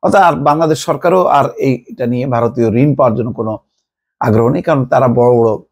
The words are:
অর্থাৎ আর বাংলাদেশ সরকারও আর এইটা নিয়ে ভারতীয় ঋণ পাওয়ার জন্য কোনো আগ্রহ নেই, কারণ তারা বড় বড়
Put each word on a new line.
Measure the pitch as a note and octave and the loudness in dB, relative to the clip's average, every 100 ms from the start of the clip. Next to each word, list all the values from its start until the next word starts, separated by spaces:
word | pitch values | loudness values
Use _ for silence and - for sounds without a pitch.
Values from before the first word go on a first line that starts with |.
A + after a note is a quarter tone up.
অর্থাৎ | - G3+ | 0 2
আর | F3+ | 2
বাংলাদেশ | D3+ C#3+ D3 E3 D#3 | 2 0 0 0 -2
সরকারও | - C#3+ F3+ F#3 F3+ | -4 -2 0 0 2
আর | C#3+ C#3 - | 2 0 -2
এইটা | C#3 B2 - A3+ A#2+ | -2 -2 -6 -8 -4
নিয়ে | B2 C3 | -4 -2
ভারতীয় | A#2+ A#2 A#2+ A2+ | -2 -2 0 0
ঋণ | G#2+ D3 C#3 | 2 0 2
পাওয়ার | B2+ A2 | 0 0
জন্য | A#2 | -6
কোনো | G#2 A2 G#2+ _ _ _ _ _ _ | -6 -6 -8 _ _ _ _ _ _
আগ্রহ | A2+ A2 A#2 | 0 2 2
নেই, | E3+ | 0
কারণ | - D3 B2 | -2 -2 0
তারা | C3 B2+ | 0 2
বড় | A#2+ A#2+ | 2 2
বড় | B2 A2+ G#2 - | 4 2 0 -8